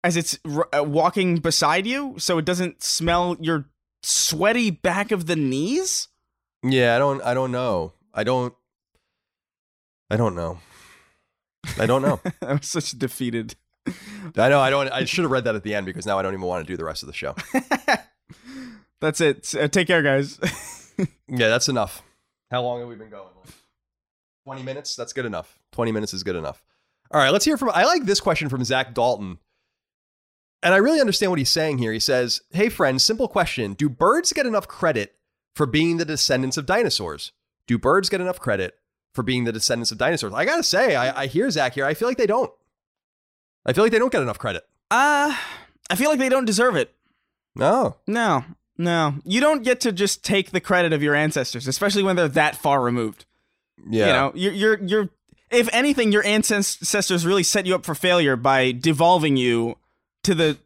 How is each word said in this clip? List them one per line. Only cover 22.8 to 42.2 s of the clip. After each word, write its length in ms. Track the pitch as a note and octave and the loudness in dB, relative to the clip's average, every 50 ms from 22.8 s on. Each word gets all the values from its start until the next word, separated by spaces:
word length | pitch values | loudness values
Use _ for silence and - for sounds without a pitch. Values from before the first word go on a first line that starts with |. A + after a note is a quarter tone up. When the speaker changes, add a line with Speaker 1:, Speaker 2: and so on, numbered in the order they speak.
Speaker 2:
have 80 | A#2+ A#2+ | -10 -12
we 60 | A#2 | -14
been 140 | G#2 A2 G#2+ | -18 -18 -20
going? 200 | G#2 G2+ F#2+ F#2 F2+ F#2 | -20 -20 -20 -20 _ _
Like, 140 | F#2 - - _ _ _ _ _ _ _ _ _ _ _ _ _ _ _ _ _ _ | _ -20 -20 _ _ _ _ _ _ _ _ _ _ _ _ _ _ _ _ _ _
twenty 200 | C3+ C3+ C3+ C3 | -16 -14 -12 -10
minutes? 340 | C3 C3+ C#3+ C#3+ - - - | -10 -10 -10 -8 -10 -8 -8
That's 160 | A#2+ - - | -8 -10 -8
good 120 | C3+ B2 | -8 -6
enough. 320 | A#2 G2+ E2 - _ _ _ _ _ | -6 -8 -8 -10 _ _ _ _ _
Twenty 220 | - - A#2+ A2+ A2 | -6 -4 -2 -2 -2
minutes 200 | G#2+ G#2+ G2+ - | -2 -4 -6 -8
is 100 | F#2+ F#2 | -8 -6
good 120 | G2 F2+ | -6 -6
enough. 260 | F2 D#2 C#2+ C2 _ _ _ _ _ _ _ _ _ _ _ | -4 -6 -8 -10 _ _ _ _ _ _ _ _ _ _ _
All 100 | - D3+ | 0 2
right, 80 | C#3 C3+ | 4 4
let's 140 | D#3 G#3 - | 4 4 2
hear 100 | D#4 D#4 | 2 0
from, 140 | A#3+ C4+ A#3+ F#3+ | 0 0 0 2
I 120 | E3 G3 | 4 4
like 180 | C#4 F4 F4 C4 | 4 4 2 2
this 160 | F#3+ G3+ G3 | 0 0 0
question 300 | - G3+ E3 - D#3+ C#3+ | 2 0 0 0 -2 -4
from 160 | B2+ B2+ B2+ | -4 -4 -2
Zach 280 | A#2 C3 C3 C3 A#2+ A#2 | -2 -2 -2 -2 -4 -2
Dalton. 440 | B2 A#2 B2+ B2 G2+ G#2 F#2 F2+ E2 _ _ _ _ _ _ _ _ _ _ _ _ _ _ _ _ _ _ _ _ _ _ _ _ - | 0 0 0 0 -2 -6 -12 -12 -14 _ _ _ _ _ _ _ _ _ _ _ _ _ _ _ _ _ _ _ _ _ _ _ _ 2
And 100 | E3+ F#3 | 4 4
I 40 | G3 | 6
really 220 | G3+ C4+ D#4+ D#4 | 6 4 4 4
understand 320 | C4+ A3 F#3+ - G#3 F#3+ | 4 2 2 0 0 0
what 80 | F3+ D#3 | 0 0
he's 100 | C3 - | 0 0
saying 280 | - E3 D#3 D#3 D3 B2+ | 0 0 0 0 0 0
here. 140 | A#2+ A2 A2 | -2 -2 -2
He 60 | A2 | -2
says, 420 | - - C3+ B2+ B2 A#2+ - - _ _ | 0 0 2 2 2 0 -2 -6 _ _
"Hey, 180 | - E3+ G#3 A#3 | -2 0 0 0
friend, 320 | - - F3+ C#3 C3 C3 | 2 2 2 2 2 2
simple 260 | - - A3 A3 C4 - | 0 0 2 0 -2 -2
question. 460 | - G3+ E3+ - - - A2+ G2+ G2 | 0 0 0 0 -2 -4 -6 -6 -4
Do 160 | - D3 D3+ | -2 -2 -2
birds 440 | B2 _ D#3+ F#3+ B3+ E4 E4+ - - | 0 _ 2 4 4 4 0 -2 -2
get 120 | D#4+ C#4 | -2 -2
enough 220 | B3 A3 G#3 - - | 0 0 -2 -4 -4
credit 480 | - - - E3 D3 A2+ G2+ - _ _ _ _ _ _ _ _ _ | -10 -2 -2 0 0 0 -4 -6 _ _ _ _ _ _ _ _ _
for 100 | - D3+ | -4 -2
being 320 | C3 - D3+ D#3+ E3+ E3+ E3 | 0 2 2 2 2 0 -2
the 80 | E3+ | -2
descendants 520 | D3+ D#3 C#3 - - C3+ B2+ C3 C3 B2+ D#3+ | -4 -2 -2 0 0 2 0 0 -2 -4 -4
of 80 | C#3+ | -2
dinosaurs? 680 | C3 F#3 A3 A#3+ F#3 - - G2+ E2+ C#2+ - - - _ _ _ _ _ _ _ - | -2 0 0 0 0 -2 -4 -6 -6 -10 -10 -14 -16 _ _ _ _ _ _ _ -2
Do 100 | A#2+ A2 | -2 0
birds 320 | - B2+ D#3 G3 F#3+ F3+ | 2 2 2 2 2 0
get 120 | G3 F#3+ | -2 -2
enough 180 | F3+ F3+ F3+ - | -2 -4 -6 -6
credit 360 | - A#2+ G#2 G2 F#2 F2+ _ _ _ _ _ _ _ _ _ | -2 -2 -2 -2 -2 -6 _ _ _ _ _ _ _ _ _
for 100 | - A#2+ | -6 -2
being 200 | G#2+ C3 B2 A#2+ | -2 -2 0 -2
the 60 | A#2 | -2
descendants 400 | A2+ A2 - - B2 A#2 A#2+ A2 | -2 -2 -2 -2 -2 -2 -2 -6
of 60 | A2+ G#2+ | -4 -2
dinosaurs?" 360 | B2 C#3+ E3+ D#3 - G#2 G2 | -2 0 0 -2 -4 -6 -4
I 120 | B2 D#3+ | -2 -2
gotta 180 | A3+ D#4 E4+ - | 0 0 0 0
say, 320 | - - F#3 C4 A#3+ E3+ | 0 2 2 2 2 2
I, 260 | C3 B2 C3 B2+ C3 | 2 0 0 -2 -4
I 60 | C#3 C3 | -6 -2
hear 220 | A#2 D#3+ A#3 C#4 | -2 0 0 0
Zach 220 | F3 D#3 C#3 B2+ A#2+ | 0 0 -2 -2 -2
here. 100 | C#3 C#3 | -2 -2
I 80 | C#3 D#3 | -2 -2
feel 140 | - A3 B3 | 0 -2 -2
like 100 | - | 0
they 100 | - | 0